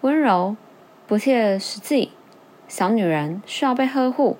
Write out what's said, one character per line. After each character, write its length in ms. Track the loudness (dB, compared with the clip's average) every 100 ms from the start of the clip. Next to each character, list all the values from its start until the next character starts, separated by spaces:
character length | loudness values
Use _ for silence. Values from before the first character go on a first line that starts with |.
温 160 | 0 2
柔、 360 | 2 2 0 -6 -12 -20 -20 -20 -4
不 100 | -2
切 420 | 2 2 2 0
实 200 | -4 -12
际、 320 | -2 -2 -2 -6 -20 -20 -20 -20 -18
小 220 | -4 0
女 140 | 2
人， 380 | 2 0 -2 -6 -10
需 200 | -4 -2
要 100 | 0
被 100 | 0
呵 240 | 0 -2
护 260 | 2 0 0